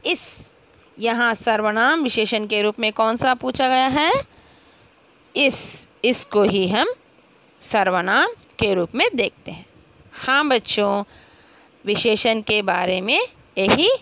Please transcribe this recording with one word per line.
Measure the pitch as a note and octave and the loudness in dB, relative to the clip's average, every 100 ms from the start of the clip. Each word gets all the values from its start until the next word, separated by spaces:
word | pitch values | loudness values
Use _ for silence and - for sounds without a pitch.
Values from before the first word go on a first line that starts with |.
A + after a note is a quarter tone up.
| - | -2
इस, | F4 - - - _ _ _ _ - | -4 -6 -12 -16 _ _ _ _ -6
यहाँ | A3+ A#3 A#3+ | -4 0 0
सर्वनाम | A3 - A3 G#3+ G#3+ B3 D#4+ | 0 0 0 0 2 2 2
विशेषण | C4 - G#3+ A3+ G#3+ | 0 0 0 -2 -2
के | G#3 | 0
रूप | G#3 G#3 | 0 0
में | A3 | -4
कौन | G#3+ A3 A#3 | 0 0 0
सा | C4 | 0
पूछा | B3+ C4 - C4 | -2 -4 -2 0
गया | C4 C4 | 2 2
है? | C4+ D#4+ C5 - - _ - _ _ _ _ _ _ _ - | 2 2 0 -2 -16 _ -20 _ _ _ _ _ _ _ 0
इस, | C#4 - - - - _ | 0 0 -10 -14 -18 _
इसको | A#3+ B3 - G#3 | 0 0 0 2
ही | G#3 G3 F3+ | 2 2 0
हम | G#3+ E4+ B4 _ _ _ _ _ _ | 0 0 -4 _ _ _ _ _ _
सर्वनाम | - F#3 F#3 F3+ F3+ A3 F#4 A#4 - - | -2 0 2 0 0 2 2 -2 -18 -4
के | G#3+ | 0
रूप | F#3 E3+ A#3 | 0 -2 0
में | G#4+ D4 | -2 0
देखते | G3+ _ - | -4 _ -18
हैं। | E3 - _ _ _ - | -18 -20 _ _ _ -20
हाँ | - - C4+ D4+ | -12 -2 0 2
बच्चों, | B3 - - G3+ G3+ G3+ - - - - - - _ - | 0 0 -2 0 -2 -4 -14 -20 -20 -20 -20 -20 _ -4
विशेषण | G3+ A#3 G#3+ A#3+ A3+ | 0 2 2 2 0
के | G#3+ G#3+ | 0 0
बारे | G3 F3+ F3+ F#3 | 2 0 0 -2
में | F#3+ D#4 B4 - _ - | 0 0 0 -8 _ -2
यही | G3 A3+ F4+ C5 | 2 4 2 0